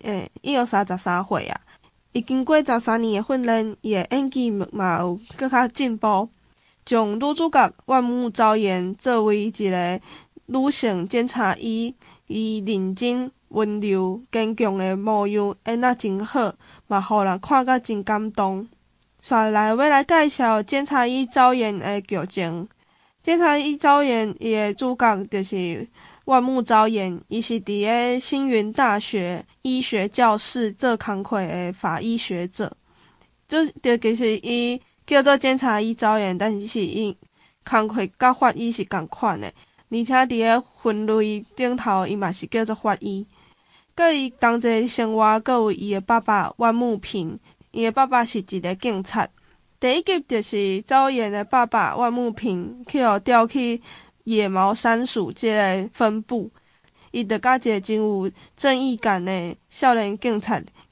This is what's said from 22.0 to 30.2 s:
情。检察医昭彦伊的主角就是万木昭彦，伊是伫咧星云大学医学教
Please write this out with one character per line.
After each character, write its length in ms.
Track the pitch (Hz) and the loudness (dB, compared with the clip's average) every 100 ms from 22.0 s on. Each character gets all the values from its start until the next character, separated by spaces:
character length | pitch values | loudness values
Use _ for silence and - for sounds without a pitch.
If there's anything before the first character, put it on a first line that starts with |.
| 190 190 180 | -4 -6 -4
情。 420 | - 170 165 196 _ _ _ _ _ | -4 -6 -6 -10 _ _ _ _ _
检 160 | - 339 | 0 2
察 180 | 339 294 | 4 2
医 180 | 294 294 | 0 0
昭 280 | 302 285 | 4 4
彦 320 | 285 233 220 - | 4 0 -2 -4
伊 140 | 226 | -2
的 180 | 214 208 202 | 0 -2 -2
主 200 | 262 247 | -4 0
角 300 | 240 202 196 | 2 2 -2
就 160 | 202 | -6
是 460 | 190 196 180 165 233 _ - - - | -4 -4 -4 -6 -8 _ -20 -12 0
万 180 | 262 | 2
木 180 | 254 262 | 2 0
昭 260 | 233 226 220 | 2 4 4
彦， 320 | 220 185 175 - | 2 -4 -6 -8
伊 140 | 214 | -6
是 180 | 226 226 | -4 -4
伫 200 | 190 202 | -4 -2
咧 400 | 208 233 240 254 | 0 0 0 -2
星 280 | - 277 277 | -2 -2 0
云 240 | 233 214 | 0 0
大 280 | 220 254 208 | 2 2 2
学 440 | - 214 175 180 - _ | -2 -4 -4 -6 -10 _
医 180 | 262 254 | -4 -2
学 260 | 254 220 202 | -2 -2 -2
教 280 | - | 2